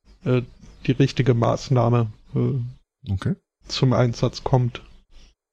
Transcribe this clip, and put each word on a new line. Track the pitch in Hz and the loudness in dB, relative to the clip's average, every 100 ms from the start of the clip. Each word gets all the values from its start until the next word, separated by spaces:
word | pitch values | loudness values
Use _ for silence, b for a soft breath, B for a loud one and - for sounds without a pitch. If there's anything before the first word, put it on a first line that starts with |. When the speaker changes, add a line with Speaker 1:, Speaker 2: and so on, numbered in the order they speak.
| _ - | _ -8
Speaker 1:
äh, | - 127 123 - - - - | -2 0 -2 -10 -20 -6 -2
die | |
richtige | 127 139 - 131 | 2 2 2 2
Maßnahme, | 117 117 113 - 127 117 120 110 - - | 2 2 -2 0 2 4 2 0 -6 -8
äh, | 131 123 131 120 127 _ _ - | -4 -2 -2 -6 -12 _ _ -6
Speaker 2:
Okay. | 98 - 196 _ _ - | -4 -4 -6 _ _ -12
Speaker 1:
zum | - 131 | -2 2
Einsatz | 120 123 117 127 - | 2 0 0 -4 -4
kommt. | - 127 123 - - - _ - - _ _ | 0 0 0 -4 -14 -20 _ -20 -20 _ _